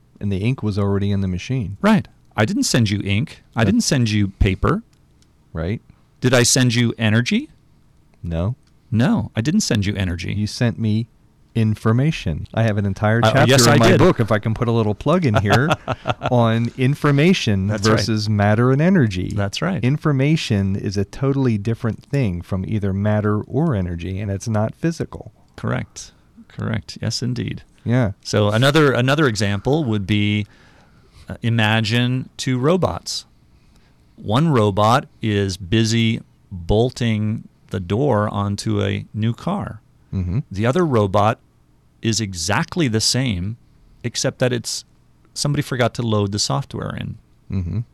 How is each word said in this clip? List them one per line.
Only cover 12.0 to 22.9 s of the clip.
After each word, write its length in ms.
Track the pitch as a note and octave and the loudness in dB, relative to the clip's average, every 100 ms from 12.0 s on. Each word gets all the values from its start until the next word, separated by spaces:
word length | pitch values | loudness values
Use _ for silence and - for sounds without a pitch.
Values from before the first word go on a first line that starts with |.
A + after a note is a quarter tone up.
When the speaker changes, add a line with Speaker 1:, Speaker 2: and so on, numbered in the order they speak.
| D3 D#3 F#2 D#2+ F2 | 2 -2 -4 -6 -6
Speaker 1:
I 100 | A2 | -2
have 140 | A2+ G#2 | 0 0
an 80 | G2+ | -2
entire 340 | F#2+ G#2 A2+ | 0 0 2
Speaker 2:
Uh, 80 | A2 | 2
Speaker 1:
chapter 180 | C3 D3+ | 4 4
Speaker 2:
yes, 160 | C#3 A#2 | 4 6
Speaker 1:
in 80 | |
Speaker 2:
I 40 | A#2 | 6
Speaker 1:
my 100 | A2+ | 6
Speaker 2:
did. 80 | A2 | 6
Speaker 1:
book, 200 | F3+ - | 4 4
if 120 | A2+ | 0
I 80 | G#2+ | 0
can 140 | A2 | 0
put 140 | A2 A#2 | -2 0
a 40 | |
little 220 | A#2 G#2+ G2+ | 0 0 -2
plug 300 | C#3+ F3+ D3+ | 0 0 2
in 100 | G#2+ | 2
here, 280 | G#2 A2+ D3+ - - B2+ | 2 2 2 -2 -4 -8
Speaker 2:
<laughs> 320 | - - - | -6 -6 0
Speaker 1:
on 380 | B2 A#2 A2+ A#2 - | 2 2 2 -2 0
information 920 | C3 D3 D3+ C#3+ E3 F#3+ - G2 G2 | 0 2 2 4 4 4 2 0 0
Speaker 2:
That's 200 | G#2+ G#2 | 0 2
right. 100 | A2 | 2
Speaker 1:
versus 320 | G#2 G#2+ G#2 | 2 -2 0
matter 420 | G#2 G2+ G#2+ B2 | 2 4 4 4
and 100 | C3+ | 4
energy. 500 | E3+ G3 A2+ F2+ - G2+ | 4 4 4 0 -4 -2
Speaker 2:
That's 260 | G2 - | -4 -4
right. 200 | E3 E3 | -4 0
Speaker 1:
Information 920 | A#2+ D3+ D#3 C3+ C#3 D#3+ - G2+ G2 G2 | 0 0 0 2 2 0 2 0 0 -2
is 220 | G#2+ G2 | -2 -4
a 80 | G2 | -4
totally 520 | - C#3 C3+ C3 G#2+ | -2 -2 0 0 0
different 460 | G#2 A2 A#2 F#2+ - | -2 -4 -4 -6 -6
thing 360 | C#3+ A2+ F2 | -2 -2 -4
from 240 | - F#2+ F#2+ | -6 -6 -4
either 240 | G#2+ G2 | -4 -2